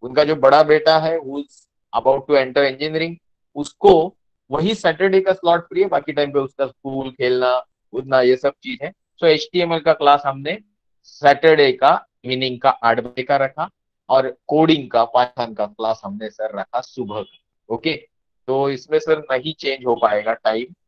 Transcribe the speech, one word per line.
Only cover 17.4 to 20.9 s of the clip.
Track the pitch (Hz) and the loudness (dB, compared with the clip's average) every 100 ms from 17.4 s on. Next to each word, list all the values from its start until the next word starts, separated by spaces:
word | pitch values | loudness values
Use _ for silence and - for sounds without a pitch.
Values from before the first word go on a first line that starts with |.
| _ _ _ | _ _ _
ओके, | 117 160 151 _ _ _ _ - | -6 -6 -6 _ _ _ _ -6
तो | 131 139 | -4 -2
इसमें | 135 131 156 | -4 -2 -4
sir | 156 156 | 0 -4
नहीं | 151 131 127 | -2 -4 -4
change | 160 143 135 123 | -8 -6 -6 -2
हो | |
पाएगा | 117 110 104 107 | 0 2 0 -2
time | 117 110 110 127 175 _ | -4 -2 -4 -6 -14 _